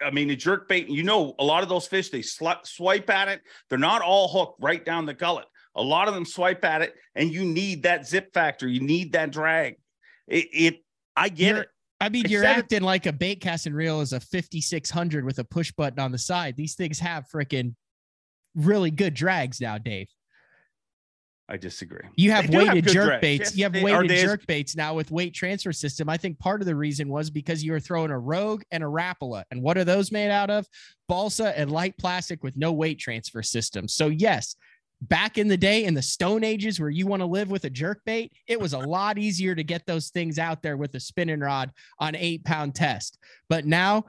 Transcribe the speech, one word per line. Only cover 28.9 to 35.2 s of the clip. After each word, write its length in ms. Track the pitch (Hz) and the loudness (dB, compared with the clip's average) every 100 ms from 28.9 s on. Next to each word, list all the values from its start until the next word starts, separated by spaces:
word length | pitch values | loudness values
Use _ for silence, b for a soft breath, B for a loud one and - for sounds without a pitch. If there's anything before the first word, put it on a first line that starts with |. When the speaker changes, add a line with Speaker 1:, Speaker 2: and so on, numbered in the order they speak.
| 156 180 180 131 107 92 | -2 -4 -4 -8 -8 -10
Speaker 2:
And 100 | 123 | -4
what 160 | 131 180 | 0 2
are 60 | |
those 300 | 175 190 190 | 4 2 2
made 160 | 208 208 | 0 0
out 200 | 202 202 | 2 2
of? 160 | 208 202 B B B - | 0 -2 B B B -4
Balsa 480 | 180 208 - 214 151 | -2 -2 -2 -2 0
and 100 | 143 | -2
light 280 | 156 185 - | 0 -2 -2
plastic 440 | 180 180 - 170 | -4 -4 -6 -8
with 140 | 135 135 | -8 -2
no 160 | 160 | 0
weight 280 | 156 160 151 | 2 0 -2
transfer 440 | - 113 - 117 | -6 -8 -8 -8
system. 460 | 113 117 110 101 92 | -4 -2 -2 -4 -4
So 180 | - 156 | 0 0
yes, 480 | 156 214 147 - - b b _ - | 2 2 2 -2 -12 b b _ -12
back 360 | 117 165 | 0 2